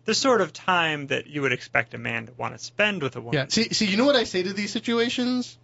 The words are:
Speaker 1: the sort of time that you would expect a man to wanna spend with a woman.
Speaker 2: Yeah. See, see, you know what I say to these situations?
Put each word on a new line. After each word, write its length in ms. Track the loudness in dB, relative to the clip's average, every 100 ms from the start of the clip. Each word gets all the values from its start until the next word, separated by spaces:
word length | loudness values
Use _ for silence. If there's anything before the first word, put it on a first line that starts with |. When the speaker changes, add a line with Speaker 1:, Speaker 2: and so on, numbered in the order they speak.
Speaker 1:
the 100 | -4
sort 280 | 0 4 4
of 100 | 2
time 540 | -2 0 2 2 -2 -2
that 200 | -4 -4
you 120 | -2
would 100 | 0
expect 420 | 0 0 0 0
a 40 | -6
man 280 | -6 -6 -8
to 60 | -8
wanna 220 | -8 -8
spend 440 | -10 0 0 0
with 140 | -4 -6
a 40 |
woman. 120 | -4 -2
Speaker 2:
Yeah. 60 | 0
See, 240 | 0 0
see, 140 | 0 0
you 100 | 4
know 80 |
what 120 | 4 4
I 80 |
say 180 | 2 -2
to 100 | -2
these 180 | -4 -4
situations? 840 | -4 -2 0 0 0 -2 -2 -6 -12